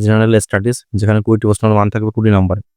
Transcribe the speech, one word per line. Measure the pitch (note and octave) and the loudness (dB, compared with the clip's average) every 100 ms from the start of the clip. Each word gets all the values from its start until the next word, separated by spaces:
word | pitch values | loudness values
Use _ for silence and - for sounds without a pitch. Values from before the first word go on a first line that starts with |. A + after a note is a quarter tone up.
জেনারেল | G#2+ G#2+ A2+ A2 - | 2 2 2 0 0
স্টাডিজ, | G2+ A2+ B2 - G2+ | -4 -2 -6 -6 -4
যেখানে | G#2 G#2+ | 0 0
কুড়িটি | G#2+ A2 G#2+ | 0 0 0
প্রশ্নের | G#2 A2 G#2+ | 0 0 0
মান | G#2 | 0
থাকবে | G#2+ G#2+ A2+ | -2 -6 -2
কুড়ি | A2 G2 | 2 2
নাম্বার। | F#2+ F#2+ - | 2 -2 -8